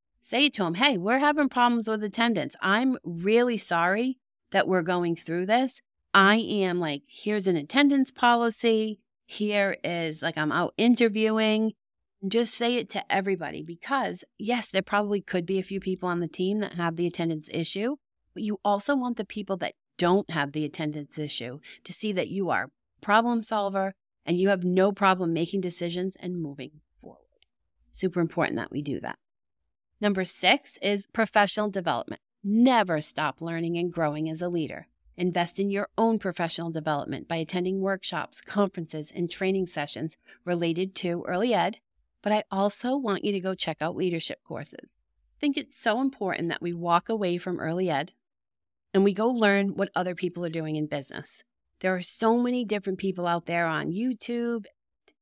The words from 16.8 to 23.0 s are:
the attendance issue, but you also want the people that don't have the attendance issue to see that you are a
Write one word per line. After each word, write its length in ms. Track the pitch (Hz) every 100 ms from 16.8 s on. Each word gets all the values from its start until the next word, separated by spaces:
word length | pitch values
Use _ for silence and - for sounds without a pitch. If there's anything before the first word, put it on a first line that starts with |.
| 170 165
the 100 | 175
attendance 440 | 175 170 160 151
issue, 460 | 147 165 190 220 294 _ _ _
but 80 | -
you 180 | 214 208 208
also 300 | 208 208 285
want 220 | 247 233
the 80 | 214
people 320 | - 202 190
that 180 | - - _ _
don't 320 | 175 190 -
have 200 | 160 143
the 140 | 151 151
attendance 540 | - 156 151 143 -
issue 400 | 151 - 120 135 - -
to 100 | -
see 180 | 180 214
that 180 | 185 -
you 200 | 190 180
are 140 | 117
a 420 | 123 _ _ _